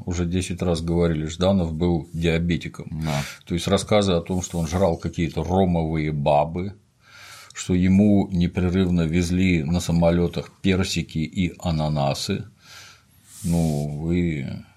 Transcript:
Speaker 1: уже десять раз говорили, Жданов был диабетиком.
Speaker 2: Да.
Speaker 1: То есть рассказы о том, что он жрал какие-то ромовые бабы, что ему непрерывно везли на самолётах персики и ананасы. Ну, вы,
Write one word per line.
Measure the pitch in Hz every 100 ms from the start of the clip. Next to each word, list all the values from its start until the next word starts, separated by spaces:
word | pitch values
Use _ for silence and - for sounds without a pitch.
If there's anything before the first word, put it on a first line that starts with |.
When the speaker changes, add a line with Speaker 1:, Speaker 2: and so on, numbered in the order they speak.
Speaker 1:
уже | - 87 85
десять | 90 90 87
раз | 90 82
говорили, | 82 85 85 78
Жданов | 78 85 90 98 82
был | 78 87 85 -
диабетиком. | 82 82 82 87 80 80 - -
Speaker 2:
Да. | 76 80 71 71 - -
Speaker 1:
То |
есть | 87 -
рассказы | 95 - 107 98
о | 85
том, | - 92
что | - 87
он | 80
жрал | 90 95 82
какие-то | 85 87 80 82
ромовые | 80 92 95 85 80 80 76
бабы, | 76 71 73 76 85 98 - _ _ _ - - - -
что | - -
ему | 92 92 95 104 101 -
непрерывно | 87 87 92 90 92 90 87
везли | 80 87 85 90 92 85
на | 71 87
самолётах | - 85 85 87 87 - - _
персики | 95 95 90 - - 82
и | 76 - 87 -
ананасы. | 87 78 76 73 69 69 - 98 - - - - - - _ _ _ -
Ну, | 85 85 82 73 73
вы, | 73 82 87 87 76 67 - -